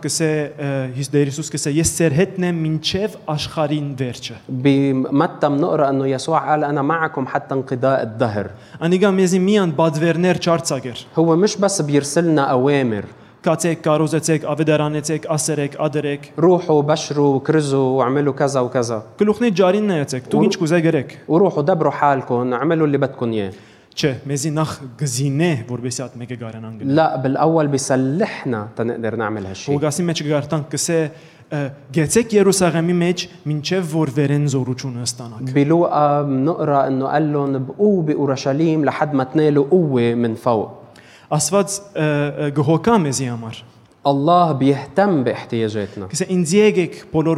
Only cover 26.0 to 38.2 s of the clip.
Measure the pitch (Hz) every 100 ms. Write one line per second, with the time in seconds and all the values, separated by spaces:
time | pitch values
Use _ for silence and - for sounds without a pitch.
26 | 123 117 120 120 117 110 113 110 139 147
27 | 156 135 131 - 156 165 147 135 - 131
28 | 131 160 220 - 139 110 110 113 117 117
29 | 113 113 107 107 95 95 - 143 151 165
30 | 175 160 151 147 147 156 143 143 - 165
31 | 151 - - - - 151 135 - - 147
32 | 147 226 233 208 196 185 175 165 165 180
33 | 175 180 - - 147 151 147 185 165 160
34 | 151 127 139 147 147 131 127 127 135 120
35 | 120 - 117 110 131 139 147 170 175 151
36 | 147 147 143 131 147 - 156 139 135 131
37 | 135 147 151 147 139 135 131 - 208 190
38 | 151 143